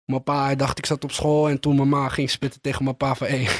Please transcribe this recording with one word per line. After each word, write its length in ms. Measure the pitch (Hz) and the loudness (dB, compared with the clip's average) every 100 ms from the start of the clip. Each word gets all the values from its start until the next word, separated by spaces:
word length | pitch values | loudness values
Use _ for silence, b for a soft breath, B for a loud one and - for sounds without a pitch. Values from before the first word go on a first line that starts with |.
| - | -4
mijn 180 | 127 | -4
pa, 200 | 127 143 | 0 0
hij 120 | 139 139 | 0 0
dacht, 220 | 135 - | 0 -2
ik 80 | - | -4
zat 180 | 147 | -4
op 80 | 139 | -4
school. 380 | - 151 151 151 | -2 2 2 2
En 100 | 139 | 2
toen 160 | 147 139 | 2 4
mijn 140 | 135 | 4
ma 200 | 143 135 | 2 0
ging 200 | - 135 | -2 -2
spitten 320 | - 139 - | -2 -6 -6
tegen 220 | 143 131 | -6 -2
mijn 140 | 135 131 | -2 0
pa 180 | 139 127 | -2 -2
van, 120 | 113 | -2
"Hey." 180 | 135 117 - | -2 0 0